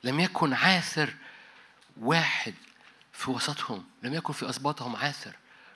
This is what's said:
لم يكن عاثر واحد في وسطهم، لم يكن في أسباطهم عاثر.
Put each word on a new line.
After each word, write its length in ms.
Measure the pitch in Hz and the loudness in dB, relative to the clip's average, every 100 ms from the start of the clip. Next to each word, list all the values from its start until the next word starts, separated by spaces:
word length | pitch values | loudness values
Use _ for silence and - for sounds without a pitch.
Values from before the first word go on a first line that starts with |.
لم 160 | 123 147 | -2 2
يكن 320 | 185 - 160 | 2 2 2
عاثر 640 | 123 175 180 - 156 147 - - - - - - - - - | 4 6 4 2 0 0 -2 -18 -20 -20 -20 -20 -20 -20 -4
واحد 580 | 113 165 - - 113 82 - - - - - | 2 4 4 0 -4 -8 -18 -20 -20 -20 -20
في 180 | - 131 | -8 -4
وسطهم، 540 | 127 - 143 - 101 - - | -2 -2 -2 -4 -6 -10 -10
لم 120 | 120 | -4
يكن 180 | 160 156 | -4 -4
في 180 | 143 120 | -6 -4
أسباطهم 460 | 151 143 151 123 - | -2 -2 -2 -6 -2
عاثر. 400 | 143 - 104 - _ - - | -2 -4 -12 -18 _ -20 -20